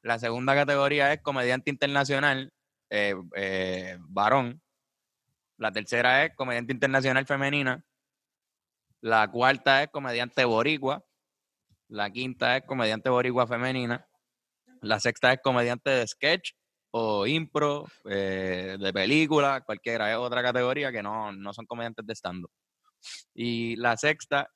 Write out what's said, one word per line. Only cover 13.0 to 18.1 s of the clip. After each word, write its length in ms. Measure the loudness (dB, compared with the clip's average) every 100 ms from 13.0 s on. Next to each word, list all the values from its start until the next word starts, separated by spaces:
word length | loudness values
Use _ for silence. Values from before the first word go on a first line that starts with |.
| 2
boricua 380 | 2 2 0 0
femenina. 580 | 0 -2 -2 -2 -6 -8 _ _ _ _ _ _ _
La 180 | -2 0
sexta 340 | 0 2 2
es 60 | 2
comediante 480 | 2 2 0 -2 0
de 160 | 0 0
sketch 460 | -2 0 0 -4 _ _ _ _
o 380 | -4 0 0 0
impro, 580 | -2 -2 -2 0 -2 -8 -18
eh, 680 | -6